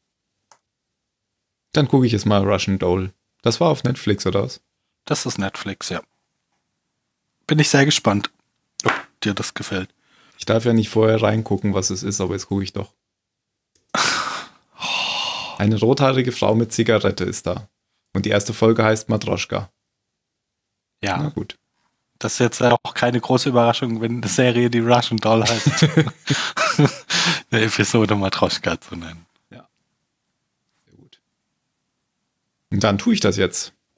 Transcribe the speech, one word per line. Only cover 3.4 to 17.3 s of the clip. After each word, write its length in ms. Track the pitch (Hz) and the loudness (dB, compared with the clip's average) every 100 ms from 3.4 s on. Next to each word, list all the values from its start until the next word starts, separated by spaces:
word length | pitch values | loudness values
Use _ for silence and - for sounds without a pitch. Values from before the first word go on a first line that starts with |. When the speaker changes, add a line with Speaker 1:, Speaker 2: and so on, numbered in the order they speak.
Speaker 1:
Das 180 | 120 - | -2 2
war 80 | 170 | 2
auf 140 | 151 | 2
Netflix, 440 | 123 131 - - - | -2 -2 0 0 0
oder 180 | 98 | 0
was? 160 | 120 - _ _ _ _ | -2 -6 _ _ _ _
Speaker 2:
Das 220 | - 143 127 | -4 -4 -4
ist 120 | - | -6
Netflix, 500 | 98 - 98 95 - | -6 -6 -10 -8 -8
ja. 140 | 85 - _ _ _ _ _ _ _ _ _ _ _ _ _ - | -8 -10 _ _ _ _ _ _ _ _ _ _ _ _ _ -2
Bin 120 | 156 | 2
ich 120 | 147 | 4
sehr 140 | 143 | 4
gespannt, 460 | 139 - - 101 - _ _ _ _ - | 4 2 0 -2 -4 _ _ _ _ -6
ob 100 | - - - - | -4 -4 -8 -8
dir 120 | 104 | -6
das 200 | 98 98 | -6 -8
gefällt. 380 | - - 95 95 _ _ _ _ - | -10 -8 -8 -8 _ _ _ _ -12
Speaker 1:
Ich 60 | |
darf 200 | - 113 | -2 0
ja 80 | 120 | 2
nicht 180 | 113 107 | 2 2
vorher 300 | 110 110 110 | 2 2 4
reingucken, 540 | 107 107 110 101 104 | 2 0 -2 -2 0
was 160 | 98 95 | 0 -2
es 120 | 95 | -4
ist, 180 | 98 101 | -6 -4
aber 140 | 92 | -4
jetzt 140 | 95 - | -4 -4
gucke 140 | 98 | -4
ich 100 | 98 | -4
doch. 200 | 101 101 _ _ _ _ _ _ _ _ _ _ | -8 -12 _ _ _ _ _ _ _ _ _ _
Speaker 2:
<sighs> 1600 | - - - - - - _ _ - - - - - - - - - | -4 -2 -2 -6 -8 -12 _ _ -14 -8 -6 -6 -6 -8 -8 -10 -2
Speaker 1:
Eine 200 | 104 110 | 0 2
rothaarige 540 | 110 135 139 131 123 | 2 4 2 2 0
Frau 220 | - 101 | 0 0
mit 180 | 110 117 | 2 0
Zigarette 520 | - 117 110 98 98 | 0 2 2 2 -2
ist 220 | 92 | -4